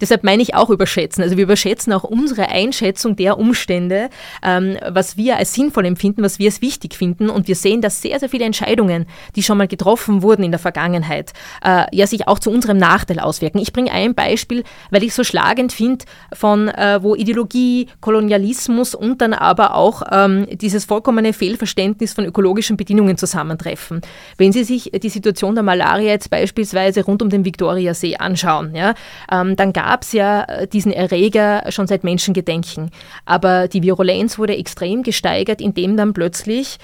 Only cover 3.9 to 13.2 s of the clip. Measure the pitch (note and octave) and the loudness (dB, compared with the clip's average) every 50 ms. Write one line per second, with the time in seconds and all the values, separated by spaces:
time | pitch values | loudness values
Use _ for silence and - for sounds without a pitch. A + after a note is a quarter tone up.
3.9 | F#3 G3+ A#3 C4+ - - - - - - - F#3 F3+ F3+ F#3+ F#3+ F#3+ - - - | 0 -2 -2 -4 -10 -16 -20 -18 -16 -4 0 0 2 2 2 0 -2 -4 -8 -2
4.9 | F3 F#3+ F#3 - - G3+ A3 B3+ A3+ - G3+ - - B3 C#4+ D4 - A#3 F#3 F3+ | -2 -2 -2 -2 -4 -2 0 0 2 0 0 -2 0 0 0 0 2 0 0 0
5.9 | F3+ - - G3 G#3 A3+ G3+ F#3 - - G3 G#3 G3+ - A#3+ C#4 - - - E3 | 0 0 0 -2 0 2 0 0 0 2 0 0 2 0 -4 -6 -4 -6 -12 -14
6.9 | - - F#3 F3 F3 - G#3+ G#3+ - G3+ - G3 F3+ - - G3 A3 A#3+ G#3+ G3+ | -6 -4 -2 -2 0 0 -2 0 0 -2 0 0 -2 0 2 2 2 2 0 0
7.9 | - - - - - C4+ C#4 B3 - A#3 A#3 A3 G#3 - A3 G#3 A#3 A#3 G#3 F3+ | -2 -2 -6 -4 -4 -4 -4 -2 -2 -2 -2 -2 -2 -2 0 0 2 2 2 2
8.9 | E3+ E3+ E3+ - - - - - - G3+ G3 - G#3 G3+ G3 F#3 F#3+ - E3+ G3 | 2 0 -4 -6 -10 -20 -20 -8 -4 -2 0 2 2 2 2 0 -2 0 2 2
9.9 | A#3 A#3 - A3 G3+ F#3+ F3+ A3 A3 G3+ F#3 E3+ E3+ E3 - F3 - D3 E3 F3 | 2 2 2 0 0 4 6 4 4 4 2 -2 -2 -2 -4 -4 -4 -2 -2 0
10.9 | F3 E3+ D#3 D#3+ D3 C#3+ - - - - - - - - - F#3+ F3+ F3 - - | 0 -2 -2 -4 -6 -6 -8 -12 -18 -20 -20 -20 -14 -4 0 2 2 2 2 2
11.9 | - F#3 G3+ - A#3 G#3 - - G#3 - - G#3+ A3 B3 A#3+ G#3+ G3+ F#3+ F3 E3 | 2 2 2 2 0 -4 -4 -4 -4 -2 -2 0 0 0 2 2 2 4 6 4
12.9 | F3 G#3 - - E3+ D#3+ | 4 2 2 -2 -4 -4